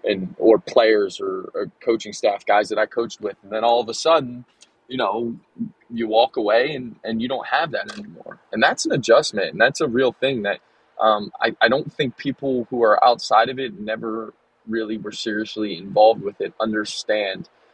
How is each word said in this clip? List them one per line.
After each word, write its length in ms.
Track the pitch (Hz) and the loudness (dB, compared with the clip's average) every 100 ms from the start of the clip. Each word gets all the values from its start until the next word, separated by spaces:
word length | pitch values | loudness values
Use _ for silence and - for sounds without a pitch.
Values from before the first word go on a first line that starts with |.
and, 300 | - 98 92 - | -2 -4 -6 2
or 220 | 110 107 | 4 4
players 600 | - 127 113 107 98 - | 4 2 4 4 0 -4
or, 300 | 98 92 - | -6 -6 -8
or 160 | 87 82 _ | -8 -8 _
coaching 320 | - 113 - | -4 -2 -4
staff, 340 | - 107 98 - | -2 -2 -2 0
guys 220 | 104 101 | 0 2
that 100 | 107 | -2
I 80 | 107 | -2
coached 340 | - 117 - | -2 -6 -6
with. 160 | 104 98 | -10 -10
And 80 | 98 | -8
then 140 | 110 | -2
all 160 | 117 120 | 2 2
of 80 | 113 | 0
a 60 | |
sudden, 500 | 110 160 165 127 123 - _ - _ _ | -2 2 2 0 -12 -18 _ -20 _ _
you 100 | 127 | -4
know, 400 | 107 107 117 120 _ - 113 _ _ | -2 -2 -6 -8 _ -10 -10 _ _
you 160 | 117 110 | -6 2
walk 300 | 110 123 131 | 4 2 0
away 360 | 104 113 139 143 | 2 2 2 -4
and, 200 | 123 101 | -10 -12
and 180 | 110 113 | -6 -4
you 60 | 123 | -4
don't 200 | 131 - | -6 -2
have 240 | 139 165 | -2 -2
that 200 | 107 - 104 | -6 -8 -14
anymore. 400 | 104 82 - - _ | -16 -18 -20 -20 _
And 100 | 110 | 0
that's 240 | 139 254 320 | 2 2 -2
an 60 | |
adjustment, 580 | 180 117 120 156 104 87 | -2 4 4 4 -4 -4
and 100 | 95 | 2
that's 200 | 120 - | 0 2
a 80 | 151 | -2
real 240 | 117 127 | 2 0
thing 300 | - 135 127 | 0 -4 -2
that, 180 | 101 - _ _ _ - | -4 -6 _ _ _ 0
um, 320 | 110 107 101 - | 2 2 -2 -4
I, 120 | 120 - | -4 2
I 80 | 113 | 2
don't 240 | 135 156 | 2 -2
think 240 | - 135 - | -6 -6 -4
people 520 | - 127 139 127 113 | -8 -4 -4 -4 -4
who 120 | 123 | 2
are 200 | 113 107 | 4 6
outside 440 | 123 117 - 110 117 | 4 4 2 2 2
of 100 | 131 | -2
it, 200 | 127 101 | -8 -8
never 540 | 104 110 113 110 107 _ _ _ 110 | -8 -6 -6 -8 -10 _ _ _ -6
really 280 | 113 107 110 | -4 -4 -6
were 160 | 104 | -8
seriously 640 | - 113 104 110 110 104 82 | -8 -4 -4 -4 -6 -6 -6
involved 460 | 98 98 110 110 | -2 6 6 6
with 180 | 101 - | -4 -6
it, 140 | 98 _ | -8 _
understand 880 | 110 107 104 - - 107 101 95 - _ _ | -2 -2 -4 -8 -2 -2 -2 -6 -14 _ _